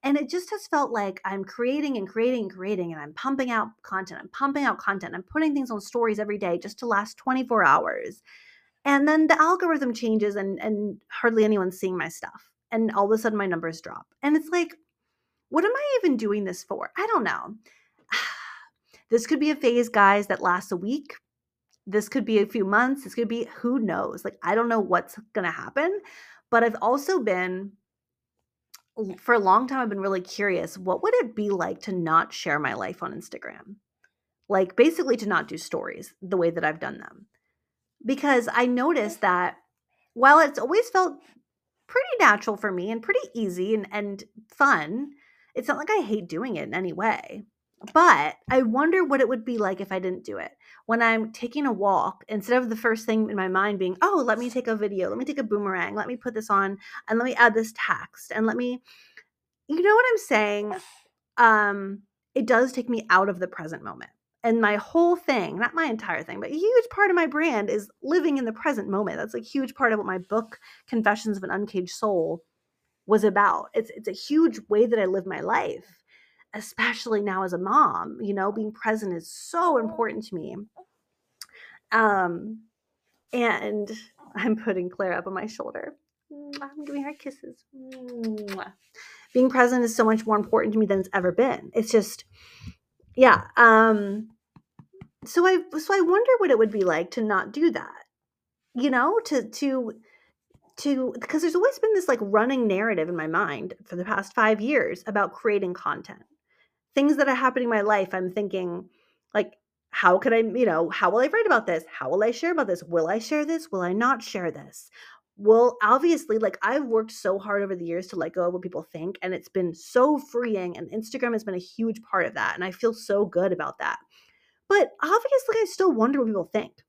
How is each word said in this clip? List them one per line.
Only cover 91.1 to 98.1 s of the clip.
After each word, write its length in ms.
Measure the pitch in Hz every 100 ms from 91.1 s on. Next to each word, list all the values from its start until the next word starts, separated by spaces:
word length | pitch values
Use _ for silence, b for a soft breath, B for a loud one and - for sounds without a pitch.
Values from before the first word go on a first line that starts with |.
ever 200 | 196 180
been. 380 | 175 262 - -
It's 160 | - 220
just, 340 | 226 202 - - B B B B B _ _ _ -
yeah. 280 | 254 196 - -
Um, 720 | 233 220 226 214 202 202 220 _ _ - _ _ - 381 - _
so 220 | - - 359
I, 120 | 370 330 320
so 160 | 311
I 60 | 392
wonder 300 | 339 381 494 494
what 120 | 381
it 80 | 240
would 140 | 220
be 120 | 214
like 260 | 185 156 175
to 100 | -
not 300 | 214 196 -
do 180 | 254 330
that, 340 | - - - -